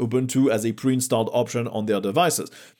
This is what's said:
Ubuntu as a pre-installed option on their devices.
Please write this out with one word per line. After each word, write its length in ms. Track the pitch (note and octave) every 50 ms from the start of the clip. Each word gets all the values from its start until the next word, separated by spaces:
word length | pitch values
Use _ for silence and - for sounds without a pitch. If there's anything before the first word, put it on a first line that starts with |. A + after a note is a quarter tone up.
Ubuntu 500 | B2 A#2 A#2 B2+ C3 B2+ - C3 C3+ C3+
as 160 | A2 G#2+ G#2+
a 60 | A#2 G#2+
pre-installed 580 | - - C3+ C3 B2+ B2 - B2 A2+ A2+ G#2 -
option 360 | B2 A#2+ - - A#2+ A#2 A#2+
on 180 | - G#2+ G#2+
their 140 | A2 G#2+ G2
devices. 500 | G2 G2 G2+ D3+ F3+ E3 - - D#2+ - - - - - _